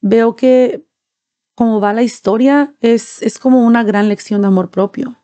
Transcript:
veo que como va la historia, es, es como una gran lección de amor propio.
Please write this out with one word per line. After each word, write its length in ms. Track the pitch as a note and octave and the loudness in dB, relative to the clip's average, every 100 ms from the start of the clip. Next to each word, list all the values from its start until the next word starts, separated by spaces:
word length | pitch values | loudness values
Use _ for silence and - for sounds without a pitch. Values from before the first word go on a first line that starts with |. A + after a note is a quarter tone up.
veo 360 | G#3 A3+ A3+ A3+ | 0 0 0 0
que 500 | B3+ B3+ B3+ - - _ _ _ _ _ _ | 2 2 2 -2 -12 _ _ _ _ _ _
como 260 | _ A#3 G#3+ | _ -2 0
va 120 | G3+ | -2
la 100 | G#3+ | -2
historia, 760 | A#3+ - - A3 B3+ C#4+ C#4+ _ | -4 -4 -4 0 2 2 -2 _
es, 420 | A#3 A#3 - - | 0 0 -2 -8
es 160 | - - | -8 -4
como 260 | C4 B3+ | 0 2
una 200 | A#3 A#3 | 4 2
gran 240 | A3 G#3 G#3 | 0 0 0
lección 340 | G3+ - G#3 | -2 -4 -2
de 60 | G3+ | 0
amor 220 | F#3+ F#3 | 0 -2
propio. 460 | - G3 - C4 B3 | -4 -4 -4 -12 -12